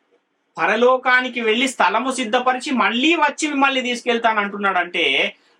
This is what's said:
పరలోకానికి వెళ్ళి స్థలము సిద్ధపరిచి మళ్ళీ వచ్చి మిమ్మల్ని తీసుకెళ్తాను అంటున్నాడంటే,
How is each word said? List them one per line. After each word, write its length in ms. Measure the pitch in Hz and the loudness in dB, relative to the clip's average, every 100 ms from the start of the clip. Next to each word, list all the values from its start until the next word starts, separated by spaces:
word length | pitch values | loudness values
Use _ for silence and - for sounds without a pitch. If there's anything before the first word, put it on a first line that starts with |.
| _ _ _ _ _ - | _ _ _ _ _ -4
పరలోకానికి 840 | 170 220 247 262 254 254 254 240 | 0 4 4 2 2 2 0 -4
వెళ్ళి 260 | 220 233 262 | -2 0 -2
స్థలము 440 | - 185 220 262 | 0 0 2 -2
సిద్ధపరిచి 600 | 254 220 247 247 254 302 | -4 -2 0 0 -2 -4
మళ్ళీ 440 | 247 202 233 311 330 | 0 0 2 0 2
వచ్చి 320 | 294 285 311 | 0 0 -4
మిమ్మల్ని 340 | 277 269 262 | 0 0 0
తీసుకెళ్తాను 580 | 247 240 247 233 233 208 | -4 -4 -2 0 0 0
అంటున్నాడంటే, 960 | 202 202 196 180 175 175 143 139 202 - _ | -4 -2 -2 0 -2 -2 0 0 -2 -6 _